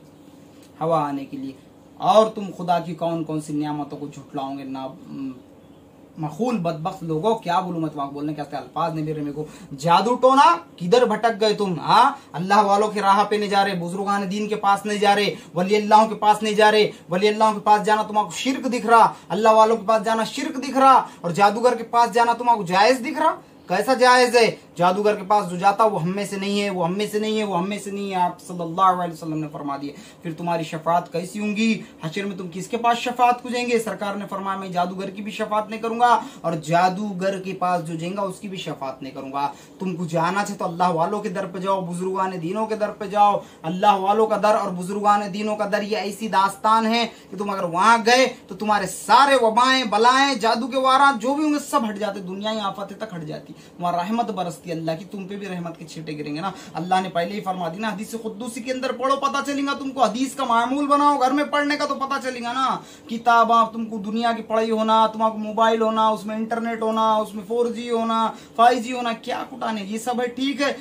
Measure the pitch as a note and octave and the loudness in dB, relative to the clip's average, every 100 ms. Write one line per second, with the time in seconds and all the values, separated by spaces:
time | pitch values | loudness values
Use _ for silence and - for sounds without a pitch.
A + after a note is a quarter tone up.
0 | - - - - - - - - F3+ D#3+ | -20 -20 -20 -20 -20 -20 -20 -6 0 0
1 | C#3+ C#3 C3+ C#3 C3+ C3 - - - - | 0 -4 -8 -10 -12 -14 -20 -20 -20 -4
2 | E3+ G#3 A3 G#3+ G3 - E3+ E3+ D#3+ D#3+ | 4 6 4 0 -10 -6 -2 -2 -2 -6
3 | E3 E3 D#3 D#3 D3+ D3 D3+ D3 C#3+ D3 | -4 -4 -4 -6 -6 -6 -4 -6 -8 -10
4 | C#3+ C#3 C3+ C#3 C3+ C#3 C3+ C3+ C3+ - | -12 -14 -12 -8 -8 -8 -10 -10 -10 -14
5 | - D3 C3+ B2 - - - - - - | -16 -10 -10 -12 -18 -20 -20 -20 -20 -20
6 | - - D3+ - B3 A3 E3+ D#3 F3 F#3 | -20 -10 -8 -4 -2 -2 -2 -4 -6 -8
7 | E3 D#3 G#3 A3+ F3 F3 F3+ E3+ D#3 D3 | -6 -2 0 -2 0 -2 -2 -4 -6 -6
8 | C#3 C#3+ D3+ D3 C#3+ C#3+ - D3+ E3 D#3+ | -8 -6 -8 -6 -8 -10 -8 -4 -4 -4
9 | D#3 D3+ C#3+ C#3+ D3+ - F3 C#3 D#3+ E3+ | -6 -6 -6 -8 -10 -14 -18 -4 2 4
10 | A3+ B3 B3+ C4+ D#4 E4+ - - F3 A#3+ | 4 4 6 8 6 6 -2 -10 2 4
11 | A#3+ A#3 A#3 G#3 G#3+ G3+ G3+ E3 C#3 G3 | 4 2 0 0 0 0 -2 -2 2 6
12 | C4 C4+ - D3+ F#3+ G3+ G3+ G3+ G#3+ G3+ | 6 2 -8 -8 2 4 4 2 2 0
13 | G3 G3+ G3+ G#3 G#3 G3+ G3 F3 E3+ F#3+ | 2 4 2 0 2 2 2 0 -4 -4
14 | G3+ G3+ F#3+ G#3 G#3 G#3 G3 G3 G#3 G#3 | -2 -2 -2 -4 -4 -2 2 2 0 0
15 | G3+ G3+ G3 - - D#3+ F#3+ G#3+ G#3 G#3+ | 4 4 2 -4 -6 -4 0 0 6 6
16 | A3 G3+ G#3+ G#3 A3 G#3 G#3+ G#3+ G3 - | 6 2 2 2 2 4 4 6 2 -2
17 | - F3+ G#3 G#3+ A3 G#3 G#3 G#3 F#3+ G#3+ | -6 0 0 4 2 2 4 4 4 0
18 | G#3 G#3+ G#3 - B3+ C4+ B3+ A#3+ G#3 A3+ | 2 -2 -2 -4 -4 -2 -2 -4 4 6
19 | - - - F#3 A3+ A3 A3 A3+ F#3+ A3 | 6 2 -6 0 4 6 6 4 2 0
20 | G#3 A3+ A3 - C#4 C4 C4 C4 C4+ B3+ | 0 -2 -2 -4 -6 -6 -4 4 6 6
21 | - - F3 D#3+ G3+ G#3 A#3+ A#3 A3+ A#3 | 4 -6 -6 2 2 4 2 0 0 2
22 | A#3 A3+ A#3 A#3 A#3+ A3+ F3 F#3 A3 B3+ | 2 2 2 2 0 0 0 4 4 4
23 | C4+ D4+ D#4 F4 - - - F#3 G#3+ B3+ | -2 0 0 0 -8 -20 -4 -2 0 4
24 | B3 B3+ B3 A#3+ G#3+ - - - F3 F#3+ | 6 6 6 4 2 0 -10 0 2 2
25 | G#3 G3+ F#3 G#3 F3+ F3+ G3 G3+ A3 F#3+ | 0 0 0 0 0 0 2 4 2 2
26 | E3 G3+ G3 G3 G3 G3+ G3+ F#3 E3 F#3+ | -2 -4 -6 -6 -2 -2 -2 -2 -2 -2
27 | G#3 G#3 G#3+ G#3+ G#3 F3 F#3+ G3+ G3+ G3 | -2 -2 -2 -2 -2 -2 -2 -6 -8 -8
28 | G3 F#3 F3 - - F3+ E3 E3+ F#3+ F3+ | -4 0 0 -2 -10 -8 -6 2 4 4
29 | F3 D#3+ D#3+ D#3 D3 D3 C#3+ C#3 C#3+ - | -2 -6 -8 -6 -6 -8 -8 -8 -10 -12
30 | - - E3+ D#3+ F3 E3+ D#3 D#3+ E3 F3 | -18 -14 -12 -8 -4 -2 -4 -6 0 0
31 | E3+ E3 F#3 G#3 G#3 G3+ A3+ G#3 - - | 0 -6 -6 -6 -4 0 0 0 -4 -10
32 | D#3+ G3+ G3 F#3 F3+ F3+ - A3+ A#3 A#3 | -8 -6 -6 -8 -10 -10 -8 -2 0 0
33 | B3 B3 B3 B3 B3 A#3+ A#3+ A#3 A3+ F#3+ | -2 2 2 2 -2 -4 0 0 -2 -6
34 | G3+ G3+ G3 F#3+ G3 G3 F#3+ F3 F#3 F#3 | -6 -6 -8 -8 -6 -6 -6 -4 -4 -4
35 | F#3+ F#3+ G#3 - G#3+ G#3+ G3+ A3 A3+ A#3 | -8 -10 -10 -6 -4 -2 -4 -6 -6 2
36 | A#3+ A3+ - - E3 E3 D3 E3+ F#3 F3+ | 4 4 0 -8 -6 -4 0 2 2 0
37 | G#3+ F3+ F#3+ F#3+ F#3 F3+ F3+ F3+ D#3+ E3 | -6 -4 -4 -4 -6 -4 -2 -2 -2 -6
38 | E3+ G3+ G3 F#3 G#3 F#3 E3 C#3+ C3+ C3 | -6 -4 -6 -8 -12 -10 -10 -8 -10 -10
39 | C3+ C3+ C3+ C#3 C#3+ - - - F#3+ E3+ | -12 -12 -8 -4 -6 -6 -18 -10 -8 -6
40 | E3+ E3 E3 G3+ G3+ G3+ F#3 E3+ F3+ D#3+ | -4 -2 0 0 -4 -4 -6 0 0 2
41 | F3 G#3+ G#3 F#3 F3 F#3 F#3+ G3 E3+ F3 | 0 -2 -6 -6 -8 -6 -2 -2 -4 -6
42 | F#3 F#3+ F#3 F#3 D#3+ G#3+ A3 G#3+ G#3 G#3 | -4 -2 -4 -4 -6 -4 -4 -4 -6 -6
43 | G3+ G#3 G#3 G3 - - D#3+ F3+ G#3 G3 | -4 2 4 2 -4 -10 -8 2 4 4
44 | F#3 G#3+ A3 G3+ G#3 G#3+ G3 F3+ F3+ G3+ | 2 2 2 2 2 2 0 -6 -6 0
45 | G3+ G#3 G#3 G3 G#3+ G#3+ G3 G#3 G#3 G#3 | 2 2 0 -4 -4 -2 -2 -2 -2 -4
46 | G3+ G3+ A3 F#3+ G3 - G#3+ A3+ A3 A#3 | -4 -6 -2 0 0 0 2 2 2 0
47 | A3 - - F#3+ G3+ G3 F3+ E3+ G#3 A#3 | -2 -6 -14 -8 -6 -4 -4 2 4 4
48 | G#3+ B3 B3+ - - F#3 G#3+ G3+ F#3+ - | 6 4 4 0 -14 -6 -2 0 -2 -6
49 | - A#3 C#4 C4+ A3+ G#3+ B3+ C4 A#3 G#3 | 4 6 8 6 4 4 4 2 2 4
50 | A#3+ C4 C#4 B3 A3 A3+ B3+ C4 C4 C4+ | 4 6 2 2 0 0 -2 0 2 6
51 | C#4+ A#3 A#3 C#4+ D4+ D4 - C#4 A3 G3+ | 4 4 -2 -2 0 -2 -2 -2 -2 -4
52 | G#3 G3 F3+ F#3+ G#3+ A3 G3 F#3+ G3 G3 | -6 -6 -10 -8 -6 -4 -6 -6 -10 -10
53 | A3 F3 D#3 D3+ - - - - F3 F3 | -12 -10 -10 -12 -14 -20 -20 -6 -2 -2
54 | F3 A3+ A3 F#3 F3 D#3 F3 E3 D#3+ D#3+ | -2 -2 -2 -4 -6 -8 -10 -6 -6 -6
55 | F#3+ G3+ F#3 G3+ G3 F3 E3+ E3 E3+ E3 | -8 -12 -10 -10 -10 -8 -10 -12 -16 -14
56 | D#3 D3 D3 D3 F#3+ F#3 - D#3+ F3+ F#3+ | -12 -10 -8 -6 -6 -8 -12 -10 -2 -2
57 | F#3+ E3+ F3 G3+ F#3 F3+ E3 F3+ A3 F#3 | 0 -4 -4 -6 -6 -6 -6 -6 -6 -6
58 | A3 A3+ A3 G3 A#3+ C4 A#3 B3+ C4 A3+ | -8 -10 -10 -10 -10 -8 -8 -6 -6 -4
59 | C4 C#4 C#4 C#4 C4+ C#4 C#4 C#4 C4+ C4 | -2 0 0 -2 -4 -4 -4 -4 -6 0
60 | A3 A3 C4+ - B3+ A#3 B3 C#4 C#4 C#4+ | 0 0 -4 -2 0 2 2 0 2 4
61 | D4 C#4+ B3+ C#4+ C#4+ D4 C#4+ C#4+ C#4+ C4+ | 4 4 2 2 0 0 0 0 -2 -4
62 | C4 C4+ B3+ B3 A#3 B3+ C4 F#3 - - | -4 -4 -4 -6 -6 -2 0 -2 -6 -20
63 | - A3+ A#3+ A#3 A3 A#3 A3+ A3+ A3 A3 | -10 -2 4 6 6 4 4 -2 -8 -8
64 | G3 A3 A#3 A3 A3 A3 A3+ A3 A3 A3 | -6 -2 0 -2 -2 0 0 0 4 4
65 | A3 A3 A3 G#3 G#3+ G#3+ A3+ A3+ A3 A3 | 4 2 -2 -2 -4 2 2 4 2 2
66 | A3 G#3 G3+ A3 A3+ A3+ A3+ A3+ A3 A3 | 2 2 -4 -6 -4 -4 -4 -2 -2 2
67 | A3 A3 G#3+ G#3 F#3+ A#3 A#3 G#3+ A#3+ A3+ | 2 2 0 -6 -4 -2 0 -2 -4 -2
68 | A3+ A3+ A3 - - - A#3 B3+ A3+ B3 | 0 0 -2 -4 -8 4 4 4 0 -4
69 | A#3+ A3+ A#3+ - - A#3+ A#3 A3 G3 A3 | -4 -6 -6 -8 -8 -8 -6 -4 -6 -6
70 | B3 A#3 B3 B3+ C4+ C4 C#4 A3+ | -4 -2 -4 -2 -4 -2 -2 -2